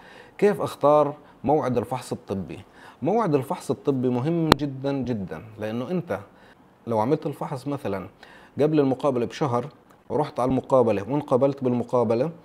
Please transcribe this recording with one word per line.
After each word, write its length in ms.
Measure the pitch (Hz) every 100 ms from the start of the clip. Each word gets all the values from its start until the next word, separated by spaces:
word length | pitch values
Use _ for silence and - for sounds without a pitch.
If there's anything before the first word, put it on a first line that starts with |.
| - - - -
كيف 240 | 202 190
أختار 520 | 131 - 143 151 143 143 - -
موعد 340 | 117 151 127 120
الفحص 340 | 104 127 -
الطبي؟ 480 | 117 - 98 78 80 - - - -
موعد 340 | 139 226 208 143
الفحص 360 | 131 180 -
الطبي 380 | 123 - 135 127
مهم 400 | 123 143 170 160
جدا 420 | 139 143 135 139
جدا، 500 | 139 120 113 90 80 110 104
لأنه 320 | 107 117 123
أنت 280 | 180 - 98 98 - - - _ _ -
لو 120 | 110
عملت 260 | 113 151 160
الفحص 420 | 135 160 139 143
مثلا 400 | 139 107 98 90 - - - - -
قبل 180 | 151 156
المقابلة 460 | 135 127 147 123 113
بشهر 400 | - 147 120 143 - _ - -
ورحت 300 | 131 143 -
على 100 | 127
المقابلة 560 | 131 - 131 113 98 101
وانقبلت 540 | 143 - 127 139 139
بالمقابلة، 680 | 127 123 113 127 113 117 151 165